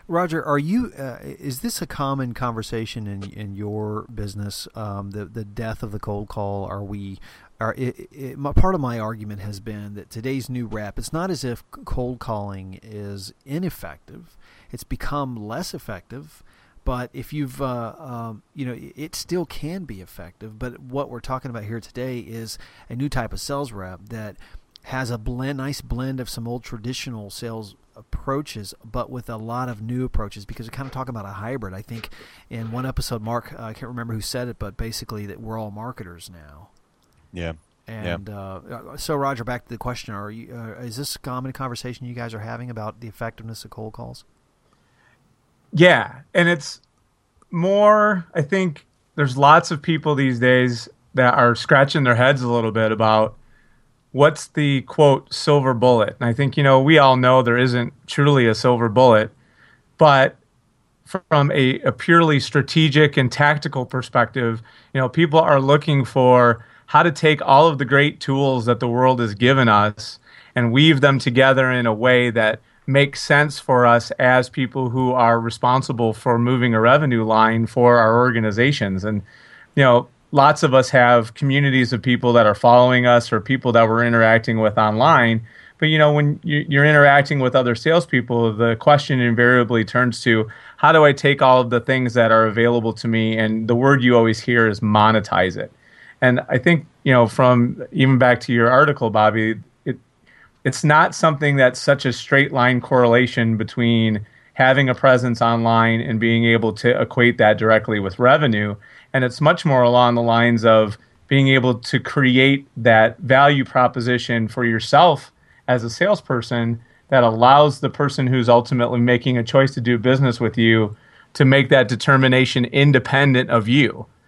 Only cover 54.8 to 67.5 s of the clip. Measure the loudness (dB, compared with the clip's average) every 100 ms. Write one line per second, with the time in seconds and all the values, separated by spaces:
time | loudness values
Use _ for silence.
54.8 | -4 2 4 4 -2 -8 0 0 0 0
55.8 | 2 2 0 -2 -4 -2 -4 0 4 4
56.8 | 6 6 6 4 4 4 4 2 0 -2
57.8 | -4 -10 -10 -2 2 4 2 2 0 0
58.8 | 0 4 6 6 2 _ _ _ _ _
59.8 | _ 2 4 4 2 -2 _ _ _ _
60.8 | _ _ _ -12 -2 0 2 0 0 0
61.8 | -4 -4 2 4 4 0 -2 -2 -2 0
62.8 | 2 4 2 2 -2 0 0 0 -4 -8
63.8 | -8 -8 -4 -2 -2 -2 -4 -6 -10 _
64.8 | _ -4 -4 0 0 2 2 2 2 0
65.8 | 2 -2 -2 0 4 6 4 2 -6 _
66.8 | -2 2 2 0 0 0 2